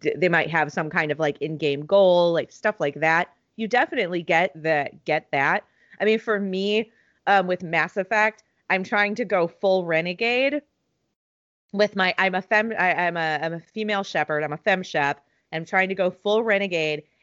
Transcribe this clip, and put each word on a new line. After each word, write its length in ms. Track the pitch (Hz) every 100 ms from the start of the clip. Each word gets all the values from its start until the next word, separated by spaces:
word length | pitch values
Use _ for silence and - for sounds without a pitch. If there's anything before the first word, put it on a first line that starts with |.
d-, 140 | -
they 140 | - 175
might 220 | 170 156
have 200 | 160 151
some 200 | 185 156
kind 200 | 175 156
of, 80 | 147
like, 220 | 156 147
in-game 460 | 151 156 151 139 151
goal, 480 | 196 185 175 175
like, 180 | 165 -
stuff 220 | - 214 214
like 180 | 147 143
that. 360 | 160 165 180 _ _ -
You 120 | 220
definitely 540 | 240 320 294 180 175
get 300 | 165 165 185 160
the, 280 | 156 151 139 - -
get 240 | 156 -
that. 320 | 143 139 190 - _ _ -
I 60 |
mean, 140 | 208 220
for 200 | 226 208
me, 540 | 196 185 196 208 226 _ _ _ -
um, 200 | 196 185
with 160 | 180
Mass 340 | 175 160 165 -
Effect, 460 | 190 214 214 214 _ _ _
I'm 160 | 185
trying 300 | 185 214 208
to 100 | 208
go 240 | 214 196 170
full 380 | - 202 190 170
renegade 720 | 160 175 180 226 247 269 285 - _ _ _ _ _ _ _ _ _ _
with 220 | 196 208
my, 180 | 202 185 175
I'm 160 | 190
a 80 | 185
fem-, 300 | - 214 226 220
I, 160 | 180
I'm 220 | 160 175 170
a, 220 | 160 151
I'm 100 | 160
a 80 | 165
female 420 | - 220 214 202
shepherd. 400 | 196 170 151 151
I'm 100 | 151
a 40 | 147
fem 260 | - 185
shep. 420 | 185 156 143 143 _ _ _
I'm 120 | 160
trying 240 | 165 190 190
to 40 |
go 160 | 196 185
full 320 | 180 208 220
renegade, 640 | 226 196 196 170 156 151 - _